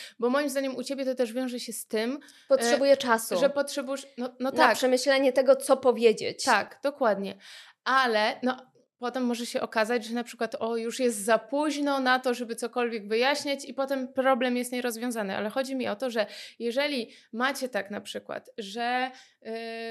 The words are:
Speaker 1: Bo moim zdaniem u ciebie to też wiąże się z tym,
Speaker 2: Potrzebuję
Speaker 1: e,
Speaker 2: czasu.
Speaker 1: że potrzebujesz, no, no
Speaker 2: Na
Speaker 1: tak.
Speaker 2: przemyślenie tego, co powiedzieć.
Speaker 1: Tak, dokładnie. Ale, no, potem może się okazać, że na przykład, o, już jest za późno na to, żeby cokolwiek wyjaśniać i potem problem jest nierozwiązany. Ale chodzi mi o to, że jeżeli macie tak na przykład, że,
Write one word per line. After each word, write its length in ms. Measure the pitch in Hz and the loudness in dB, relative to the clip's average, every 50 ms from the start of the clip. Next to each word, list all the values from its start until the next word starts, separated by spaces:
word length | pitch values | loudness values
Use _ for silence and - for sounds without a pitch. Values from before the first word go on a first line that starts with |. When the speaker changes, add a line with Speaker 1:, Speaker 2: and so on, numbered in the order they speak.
| - - - - | -16 -18 -6 -2
Speaker 1:
Bo 100 | 226 240 | 0 2
moim 200 | 254 285 294 277 | 2 2 0 0
zdaniem 260 | 254 277 269 269 254 | -2 -2 -2 -2 -4
u 80 | - 240 | -6 -6
ciebie 220 | - 277 262 269 | -6 -4 -4 -2
to 100 | 262 254 | -2 0
też 180 | 262 247 220 226 | 0 -2 -2 -2
wiąże 260 | 254 262 247 240 240 | -4 -4 -4 -6 -8
się 140 | - 233 214 | -10 -10 -10
z 140 | - - | -12 -8
tym, 320 | - - 214 226 240 269 294 - - - - _ | -4 -2 -2 -2 -2 -4 -6 -10 -18 -20 -20 _
Speaker 2:
Potrzebuję 440 | _ 269 262 233 233 294 247 277 277 | _ 2 4 4 2 2 4 6 6
Speaker 1:
e, 60 | 277 | 6
Speaker 2:
czasu. 420 | 269 - 247 226 226 - - 202 175 | 6 6 2 2 2 2 -2 2 2
Speaker 1:
że 100 | 277 277 | 2 2
potrzebujesz, 580 | 277 285 277 277 - 285 254 262 277 262 - - _ | 2 0 -4 -2 -4 -6 -4 -4 -6 -8 -8 -12 _
no, 120 | 240 247 247 - - | -8 -8 -8 -6 -6
no 120 | 247 269 | -6 -2
Speaker 2:
Na 60 | - | 4
Speaker 1:
tak. 200 | 311 302 240 208 | 4 6 6 6
Speaker 2:
przemyślenie 560 | - 269 254 254 254 - 285 269 269 277 262 254 | 4 4 2 2 4 4 4 4 4 4 4 4
tego, 220 | 285 262 269 269 | 4 6 6 6
co 220 | 269 - - 277 | 6 6 2 2
powiedzieć. 640 | - - 254 226 226 233 220 214 208 - - - - - | 4 4 2 4 6 6 6 6 4 -2 -6 -4 -2 2
Speaker 1:
Tak, 360 | 269 226 196 - - - - - | 4 4 4 2 -2 -8 -4 -4
dokładnie. 540 | 285 285 - 262 220 202 196 196 190 190 - - - - - - - _ _ _ | -4 -2 2 2 2 2 2 -2 -8 -10 -12 -18 -20 -20 -20 -20 -20 _ _ _
Ale, 560 | 226 254 269 262 240 220 208 214 240 277 - 247 | 2 2 4 4 4 2 2 2 2 0 -2 -2
no, 140 | 247 254 - - _ _ _ _ _ _ _ | -2 -4 -4 -10 _ _ _ _ _ _ _
potem 240 | 240 240 240 262 254 | -6 -4 -2 0 0
może 200 | 240 240 226 240 | 0 0 -2 -4
się 160 | - - - | -4 -4 -4
okazać, 440 | - - - 226 214 214 247 240 214 | -4 -2 0 0 0 2 0 -2 -2
że 80 | 220 233 | -4 -6
na 100 | 240 233 | -6 -6
przykład, 320 | - - - 233 220 - - | -8 -6 -6 -6 -6 -4 -6
o, 180 | 226 226 233 | -4 -4 -4
już 220 | 226 226 233 220 - | -4 -4 -4 -2 0
jest 240 | 254 240 220 208 190 | 0 0 0 -2 2
za 140 | 233 220 220 | 2 2 2
późno 600 | 226 - 277 285 302 311 285 285 285 285 277 269 | 2 -2 -2 -2 0 0 -2 -2 0 0 0 2
na 200 | 262 254 254 254 | 2 2 2 2
to, 140 | 254 254 240 | 2 -2 -2
żeby 220 | 233 247 220 233 | -2 -4 -8 -6
cokolwiek 520 | - 240 233 - 247 240 233 226 220 196 | -8 -8 -6 -2 -2 -2 -2 -4 -6 -4
wyjaśniać 580 | 202 220 233 247 269 294 285 - 285 277 277 - | -2 0 2 2 2 0 0 -2 -4 -4 -4 -6
i 80 | - 247 | -10 -6
potem 400 | 269 269 269 277 262 254 254 - | -6 -4 -2 -2 -4 -4 -4 -4
problem 440 | 269 254 269 269 233 262 247 247 | 0 2 2 2 4 2 0 0
jest 140 | 247 240 247 | -2 -2 -4
nierozwiązany. 640 | 254 247 240 247 220 226 240 247 226 226 202 190 196 | -6 -4 -4 -4 -6 -4 -6 -4 -4 -4 -4 -4 -4
Ale 120 | - 202 214 | -4 -4 -4
chodzi 260 | - 269 262 262 269 | -4 -4 -4 -4 -4
mi 120 | 262 233 | -4 -4
o 80 | 208 208 | -4 -4
to, 140 | 208 269 254 | -4 -6 -4
że 160 | 220 233 202 - - - - - - - | -2 -2 -4 -4 -6 -14 -18 -18 -12 -6
jeżeli 500 | 233 233 220 269 285 294 285 247 226 - - - _ _ - | -6 -2 0 0 0 0 -2 -4 -6 -6 -12 -20 _ _ -4
macie 360 | 220 247 269 269 269 262 254 | -2 -2 -2 -2 -4 -6 -4
tak 220 | - 202 196 - | -4 -6 -6 -6
na 100 | 208 202 | -10 -10
przykład, 480 | 208 - - 202 - - - - - - _ | -10 -10 -12 -12 -10 -10 -12 -12 -12 -12 _
że, 540 | - 202 196 196 233 233 240 247 254 254 262 262 - - _ _ _ - 220 226 226 226 226 226 226 226 226 | -12 -12 -10 -8 -6 -4 -2 -2 -2 -2 -4 -6 -14 -20 _ _ _ -12 -10 -10 -8 -8 -10 -10 -8 -8 -10